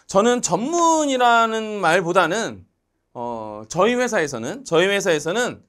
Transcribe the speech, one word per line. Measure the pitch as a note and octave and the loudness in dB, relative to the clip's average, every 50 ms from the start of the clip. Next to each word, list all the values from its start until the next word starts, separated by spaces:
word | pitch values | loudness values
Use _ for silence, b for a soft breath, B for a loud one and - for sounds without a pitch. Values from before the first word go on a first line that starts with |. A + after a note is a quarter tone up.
| b | b
저는 | - - G3 G#3+ A#3+ B3 B3 - | -2 0 2 4 4 2 0 0
전문이라는 | - E3+ F3 A3+ D4 E4+ F4 E4+ E4 D#4+ D#4 D4+ C#4+ C4 B3+ B3 A#3+ A#3 A#3 A3+ A3+ A3 A3 A3 G#3+ G#3+ G#3 | -2 -2 -2 -2 -2 0 2 2 4 4 2 2 0 0 2 4 4 4 4 4 2 0 -4 -6 -6 -6 -2
말보다는, | F#3 D#3+ E3 F#3+ F3 E3 F3 F#3+ F3 D#3 F3+ A3+ A3 D3+ A2 F#2 F#2 _ _ _ _ _ _ _ _ _ - | 0 2 2 2 0 2 2 2 2 2 0 -2 -4 -6 -8 -12 -18 _ _ _ _ _ _ _ _ _ -14
어, | B2 A#2+ A#2+ A#2+ A2+ A2 G#2+ G#2+ G#2+ A2 - | -12 -10 -8 -8 -10 -10 -12 -12 -14 -14 -6
저희 | - E3 F#3+ A#3+ B3 | -2 0 2 2 2
회사에서는, | B3 B3+ A#3 A3 G3 D#3+ C#3 B2+ A2+ A2+ C3+ G3 C#4 - | 0 0 -2 0 -2 -2 -2 -4 -6 -8 -8 -8 -10 -6
저희 | - E3 D#3+ F3+ | 0 2 2 2
회사에서는 | G3 G3+ G3+ F#3+ F#3+ E3 D3+ C#3+ D#3+ F#3 A#3 B3 G3 A#2+ - _ | 2 2 0 0 0 0 0 -2 -2 -2 -2 -2 -4 -6 -10 _